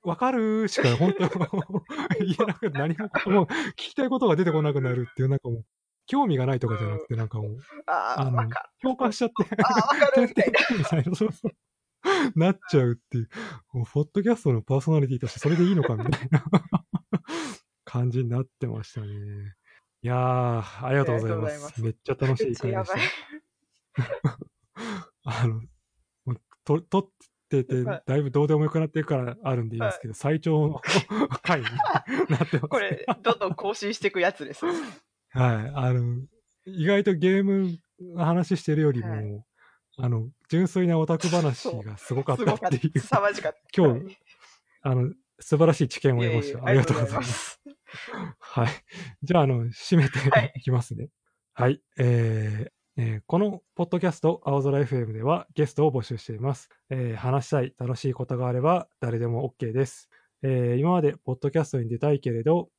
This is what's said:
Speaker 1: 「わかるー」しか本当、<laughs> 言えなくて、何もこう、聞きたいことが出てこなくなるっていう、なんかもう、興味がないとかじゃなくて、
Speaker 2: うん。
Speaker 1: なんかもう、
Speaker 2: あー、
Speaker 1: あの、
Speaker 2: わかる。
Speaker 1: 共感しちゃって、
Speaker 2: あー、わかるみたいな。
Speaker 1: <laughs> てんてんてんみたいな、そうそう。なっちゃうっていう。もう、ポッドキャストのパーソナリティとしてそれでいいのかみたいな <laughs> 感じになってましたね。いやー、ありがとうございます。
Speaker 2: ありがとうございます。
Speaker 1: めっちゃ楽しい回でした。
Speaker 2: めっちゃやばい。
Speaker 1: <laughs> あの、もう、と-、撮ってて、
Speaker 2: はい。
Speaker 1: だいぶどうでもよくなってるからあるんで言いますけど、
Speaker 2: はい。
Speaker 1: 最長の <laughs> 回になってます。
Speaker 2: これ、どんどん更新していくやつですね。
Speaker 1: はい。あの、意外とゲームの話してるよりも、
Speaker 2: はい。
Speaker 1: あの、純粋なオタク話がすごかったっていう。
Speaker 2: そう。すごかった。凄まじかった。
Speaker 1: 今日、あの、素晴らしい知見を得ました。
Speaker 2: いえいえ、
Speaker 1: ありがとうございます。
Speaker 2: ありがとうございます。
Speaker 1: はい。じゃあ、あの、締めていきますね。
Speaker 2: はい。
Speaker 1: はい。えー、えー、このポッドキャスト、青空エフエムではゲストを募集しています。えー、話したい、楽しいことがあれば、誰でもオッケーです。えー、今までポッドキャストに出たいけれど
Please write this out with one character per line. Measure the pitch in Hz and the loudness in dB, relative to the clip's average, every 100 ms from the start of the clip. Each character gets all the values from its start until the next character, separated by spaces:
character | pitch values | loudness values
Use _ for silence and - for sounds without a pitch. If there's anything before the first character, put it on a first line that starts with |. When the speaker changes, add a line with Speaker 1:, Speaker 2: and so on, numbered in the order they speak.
Speaker 1:
「わ | 185 165 | -4 0
か | 254 | 0
る | 254 220 220 | 2 0 0
ー」 | 220 | 0
し | - | 2
か | 127 117 | 2 4
本 | 180 | 2
当、 | - 180 | 2 -2
<laughs> | 185 165 190 - 190 - 302 - 220 | 0 -2 -2 -4 -6 -6 -8 -4 -2
言 | 185 165 | -2 0
え | |
な | 214 | -2
く | - 208 | -2 -4
て、 | 139 | -2
何 | 156 | -2
も | 160 214 | -2 -4
こ | - | -4
う、 | - 196 170 294 247 | 2 2 2 -2 -6
聞 | - | -8
き | - | -8
た | - | -4
い | 262 | -2
こ | 254 | 2
と | 226 | 2
が | 156 | 2
出 | |
て | 175 | 2
こ | 156 | 2
な | 151 | 0
く | 139 | 0
な | 131 | 0
る | 123 120 | -2 -4
っ | |
て | - | -2
い | |
う、 | 131 | 0
な | 139 | 0
ん | |
か | 123 | -2
も | 117 | -8
う、 | - _ _ _ | -10 _ _ _
興 | - 269 254 | -2 0 2
味 | 139 | 2
が | |
な | 127 | 0
い | 131 | 0
と | 117 | 0
か | 107 | -2
じ | |
ゃ | 107 | -2
な | 107 | -4
く | - | -6
て、 | |
Speaker 2:
う | 113 | -4
ん。 | |
Speaker 1:
な | |
ん | 110 | -4
か | 110 | -6
も | 107 | -6
う、 | 117 147 302 - | -10 -14 -14 -4
Speaker 2:
あ | 160 104 127 | -2 -2 -2
ー、 | |
Speaker 1:
あ | 135 | 0
の、 | 120 | 0
Speaker 2:
わ | 110 | 0
か | - | -4
る。 | - _ | -10 _
Speaker 1:
共 | 262 254 | -2 0
感 | 247 | -2
し | 208 | 0
ち | |
ゃ | 233 | -2
っ | |
て、 | - 190 214 | 0 -2 2
Speaker 2:
あ | 220 | 4
ー、 | 240 233 302 | 4 2 4
わ | 285 | 6
か | 254 | 6
る | 240 | 4
み | |
た | - | 4
い | 202 | 2
な。 | - | 2
Speaker 1:
<laughs> | - | 0
て | |
ん | |
て | |
ん | |
て | |
ん | 226 | 0
み | |
た | 135 160 | 0 0
い | 143 | 0
な、 | 180 | 0
そ | 214 | -2
う | |
そ | - - | -2 -8
う。 | - _ _ _ _ 349 381 269 156 | -8 _ _ _ _ 0 2 2 4
な | 175 | 2
っ | 190 - | 2 2
ち | 147 | 2
ゃ | |
う | 123 | 4
っ | 117 | 0
て | _ 120 | _ -6
い | |
う。 | 113 - - 139 _ | -6 -10 -14 -14 _
も | 127 | -6
う、 | 113 | -2
ポ | 147 | -2
ッ | 151 | 0
ド | 202 | 0
キ | 202 | 0
ャ | 226 | 0
ス | |
ト | 147 | 2
の | 117 | 0
パ | - 135 | 0 0
ー | |
ソ | 160 | 2
ナ | 156 | 2
リ | 135 | 2
テ | |
ィ | 123 | -2
と | 117 | -4
し | |
て | - | -4
そ | 147 | 0
れ | 165 | 2
で | |
い | 175 | 4
い | |
の | 180 | 4
か | - 110 | 2 0
み | |
た | 120 127 | -2 -2
い | 127 | 2
な | 151 - 190 - 190 - - _ - | 0 4 0 2 -4 -2 -8 _ -6
<laughs> | - 330 294 196 _ _ - | -4 -8 -8 -12 _ _ -6
感 | 123 123 | -2 0
じ | 120 | 0
に | 120 | -2
な | 120 | -4
っ | |
て | 131 _ 123 | -4 _ -8
ま | 110 | -6
し | 110 | -10
た | - | -12
ね。 | 104 104 104 104 101 - _ _ _ _ | -10 -10 -10 -12 -12 -16 _ _ _ _
い | 120 | -4
や | 123 | 0
ー、 | 127 127 123 117 107 - 127 | 2 2 0 -2 -4 -8 0
あ | |
り | 139 | 2
が | 127 | 2
と | 117 | 0
う | |
ご | 110 | 0
ざ | |
い | |
ま | |
す。 | |
Speaker 2:
あ | |
り | |
が | |
と | 107 | -2
う | |
ご | 110 | -4
ざ | |
い | 147 | -6
ま | 147 | -10
す。 | - | -4
Speaker 1:
め | 113 | -4
っ | - | -4
ち | - | -6
ゃ | |
楽 | 135 131 123 | -2 0 0
し | |
い | |
回 | 135 | 0
で | |
し | 117 | -2
た。 | - | -2
Speaker 2:
め | |
っ | |
ち | - | -4
ゃ | |
や | |
ば | 190 | -2
い。 | 104 - - - 302 _ _ _ _ _ - 120 - 139 113 - _ _ - 226 202 - _ | -2 -4 -6 -14 -20 _ _ _ _ _ -6 -4 -2 -4 -6 -18 _ _ -14 -10 -10 -12 _
Speaker 1:
<laughs> | |
あ | 139 113 120 | -8 -2 0
の、 | 110 117 _ _ _ _ _ - | -2 -10 _ _ _ _ _ -8
も | |
う、 | 120 _ _ | -8 _ _
と-、 | - 151 | -2 -2
撮 | 170 196 | 2 -2
っ | 196 _ _ _ _ | -2 _ _ _ _
て | 139 | -2
て、 | 127 127 | 0 -2
Speaker 2:
は | 120 - | -2 -6
い。 | - | -2
Speaker 1:
だ | 135 | -2
い | |
ぶ | 139 | 0
ど | 143 | 0
う | 147 | 4
で | |
も | 156 | 4
よ | 151 | 2
く | 160 | 0
な | 156 | 0
っ | |
て | 160 | -2
る | 151 | -2
か | 139 | -2
ら | 123 196 | -2 -6
あ | 175 | -4
る | 127 | -2
ん | 113 | -2
で | 113 | -4
言 | 208 | -4
い | |
ま | |
す | 185 | -4
け | 113 | -10
ど、 | |
Speaker 2:
は | 107 | -4
い。 | |
Speaker 1:
最 | 139 160 | -2 0
長 | 165 156 151 | 2 2 2
の | 143 - 135 - | 0 0 0 0
<laughs> | 214 285 - | -2 -2 -2
回 | - 165 | -2 -2
に | 113 - 807 - - 269 - | -2 -2 0 0 -2 -4 0
な | 139 | 0
っ | 165 | 0
て | 156 | -2
ま | |
す。 | 147 | 0
Speaker 2:
こ | 254 | -2
れ、 | 196 - - 208 | -2 -4 -4 -2
ど | 226 | -2
ん | 233 | 0
ど | 190 | -2
ん | |
更 | 170 202 | -4 -6
新 | 208 202 | -4 -6
し | 220 | -2
て | 202 | -2
い | |
く | 185 | 2
や | 175 | 0
つ | - | 0
で | 147 | -12
す | - 339 | -6 -4
ね。 | 339 262 175 _ _ _ | -4 -8 -14 _ _ _
Speaker 1:
は | 127 127 | 2 2
い。 | 110 113 | 2 -4
あ | 143 127 | -2 0
の、 | 123 120 123 135 _ _ _ - | 0 0 -4 -8 _ _ _ -12
意 | 185 160 | -2 2
外 | 202 | 4
と | 202 | 4
ゲ | 175 180 196 | 2 4 4
ー | |
ム | 196 196 185 165 _ _ | 4 2 0 -4 _ _
の | 180 175 | -12 -2
話 | 160 175 165 175 | 2 2 2 -2
し | |
て | - | 0
る | 151 | 2
よ | 151 | 2
り | 123 | 2
も、 | 110 | -2
Speaker 2:
は | 110 | -6
い。 | 104 101 - _ _ _ _ - | -6 -10 -14 _ _ _ _ -6
Speaker 1:
あ | 123 | -2
の、 | 117 113 - _ | -2 -4 -12 _
純 | 165 180 | 0 2
粋 | 185 180 | 2 2
な | 165 | 2
オ | 156 | 2
タ | 165 | 0
ク | 175 | 2
話 | 170 151 123 - 123 | 2 2 -2 -6 -8
が | 104 104 | -10 -14
す | - | -4
ご | 127 | -4
か | 139 | -2
っ | 139 | 0
た | |
っ | 214 | 0
て | |
い | - | 0
う。 | |
Speaker 2:
そ | 185 | 0
う。 | 135 | 0
す | 156 | 0
ご | |
か | |
っ | 139 | -2
た。 | |
凄 | - 202 | 2 2
ま | 202 | 2
じ | 202 | 0
か | 156 | -6
っ | |
た。 | - _ - | -8 _ 4
Speaker 1:
今 | 156 120 | 4 4
日、 | 190 - _ _ - _ _ _ | -6 -18 _ _ -20 _ _ _
あ | 139 | -2
の、 | 127 127 - _ _ | 0 0 -4 _ _
素 | - 151 | -2 4
晴 | 165 | 6
ら | |
し | 151 | 6
い | 135 | 0
知 | - | 2
見 | 139 123 | 2 2
を | |
得 | 117 | 2
ま | 117 | 0
し | - | -2
た。 | 120 | -4
Speaker 2:
い | |
え | |
い | - | 2
え、 | |
Speaker 1:
あ | |
り | 135 | 4
が | |
と | 120 | 4
う | 117 | 2
ご | 110 | 0
ざ | |
い | 113 | -2
ま | |
す。 | 123 - - - | -4 -6 -8 -16
Speaker 2:
あ | 285 | -20
り | |
が | 285 | -20
と | |
う | _ - - | _ -18 -14
ご | 233 | -10
ざ | |
い | 170 | -12
ま | |
す。 | - | -14
Speaker 1:
は | - - | -6 -2
い。 | 117 - _ 170 143 - | -2 -4 _ -16 -16 -12
じ | 139 | 0
ゃ | 175 | 2
あ、 | |
あ | 139 | 4
の、 | 123 117 | 2 -2
締 | - - 170 | -8 2 4
め | 135 | 4
て | 135 135 220 127 127 | 2 4 4 2 -4
い | |
き | - | -2
ま | 127 | -2
す | - 110 | -2 -10
ね。 | 110 _ _ _ _ | -12 _ _ _ _
Speaker 2:
は | - 127 | 0 0
い。 | |
Speaker 1:
は | 151 | 0
い。 | _ - | _ 0
え | 123 120 113 110 107 107 - | 2 4 2 0 -2 -4 -8
ー、 | _ _ - | _ _ -4
え | 117 107 | -4 -4
ー、 | - | -2
こ | 170 | 0
の | 208 196 _ | 2 -2 _
ポ | - | -6
ッ | 170 | -2
ド | 180 | 0
キ | 180 | 0
ャ | |
ス | 151 | 0
ト、 | 156 170 | 0 0
青 | - 139 | 0 0
空 | 139 139 | 2 2
エ | |
フ | 135 | 2
エ | 131 | 0
ム | 113 | -4
で | 110 | -4
は | 120 175 - | -2 -2 -2
ゲ | - 147 | -2 -2
ス | |
ト | - | 2
を | 151 | 2
募 | 127 | 0
集 | 107 117 | -4 -10
し | |
て | - | -10
い | 110 | -6
ま | 131 | -4
す。 | 127 - _ _ | -4 -10 _ _
え | 131 123 | -6 -4
ー、 | 110 | -4
話 | 123 139 - | -2 -2 0
し | |
た | 147 | -2
い、 | 127 _ | -2 _
楽 | 123 123 | -6 -2
し | 135 | -4
い | |
こ | 123 | -4
と | 123 123 | -4 -2
が | 127 | -2
あ | |
れ | 127 | 0
ば、 | 147 180 - _ | 2 2 -2 _
誰 | 123 113 | -4 -2
で | 120 | -2
も | 117 | -2
オ | 123 | -4
ッ | _ | _
ケ | 120 | -4
ー | |
で | 120 135 | -2 -2
す。 | - _ _ _ _ | -4 _ _ _ _
え | 135 127 120 123 | -2 0 2 2
ー、 | |
今 | 156 | 2
ま | 180 | 4
で | 147 - | 2 -2
ポ | - | -8
ッ | 127 | -4
ド | 143 | -2
キ | 160 | 0
ャ | |
ス | 147 | -2
ト | 131 | -2
に | 117 | -4
出 | 117 | -2
た | 143 | 0
い | 143 | 0
け | 135 | 0
れ | 117 | 0
ど | 120 170 165 | 2 2 0